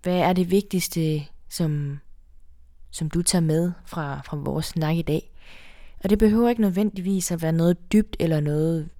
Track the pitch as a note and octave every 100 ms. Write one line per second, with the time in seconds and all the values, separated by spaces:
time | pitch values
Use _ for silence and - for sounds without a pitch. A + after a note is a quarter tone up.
0 | F3+ F3+ E3 F#3 F3 F#3+ G3+ F#3 - E3+
1 | D#3+ D#3 C#3 - - - E3 D3 C#3+ C#3+
2 | - - - - - - - - - -
3 | D#3 E3+ F3 F3+ D#3+ D#3 F3 F3 - -
4 | D3 C#3 - D3 D3 D3+ D#3 - D#3 E3
5 | E3 D#3 - - - - - - - -
6 | F#3+ G#3+ G#3+ G#3+ A#3+ A#3+ G#3 F3+ G#3+ G3
7 | F3+ F#3+ F3 E3+ E3 E3 E3 F3 - G#3+
8 | G#3 - E3 D#3 D3 D3+ D#3+ E3 D#3 -